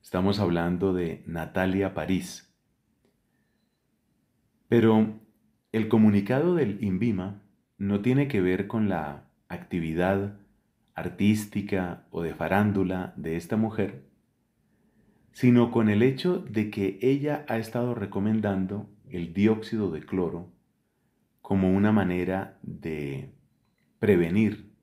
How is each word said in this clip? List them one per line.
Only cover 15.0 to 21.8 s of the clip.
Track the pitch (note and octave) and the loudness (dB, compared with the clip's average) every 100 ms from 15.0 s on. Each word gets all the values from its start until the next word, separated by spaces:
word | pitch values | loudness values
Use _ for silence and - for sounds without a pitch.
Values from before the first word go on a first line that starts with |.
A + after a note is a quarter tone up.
| _ _ _ | _ _ _
sino | - B2+ A#2+ A#2+ | 0 4 6 4
con | A#2 A2 | 2 2
el | G#2 | 4
hecho | B2+ C3+ F3+ F3+ | 2 2 -2 -2
de | F3+ G#2+ G#2+ | -4 -4 -4
que | G#2+ G2 - | -2 -4 0
ella | B2+ C#3 D3 C#3+ - | 0 0 -2 -6 -4
ha | A2+ | -6
estado | A2 B2 B2 | -4 -4 -4
recomendando | A2+ G2 G2+ G2+ A2 G#2 G2 F#2+ G2+ G#2 - - | -4 -6 -4 0 0 0 -2 -4 -6 -10 -18 -14
el | F2+ E2+ | -10 -8
dióxido | E2+ G#2 A2 - A2+ G2 | 2 4 4 -2 -4 -4
de | D#2+ | -4
cloro | - F#2 F2 E2+ F2 _ _ _ _ _ _ _ _ _ | -4 -2 -2 -4 -12 _ _ _ _ _ _ _ _ _
como | - G2 F#2+ | -2 2 4
una | F#2+ | 4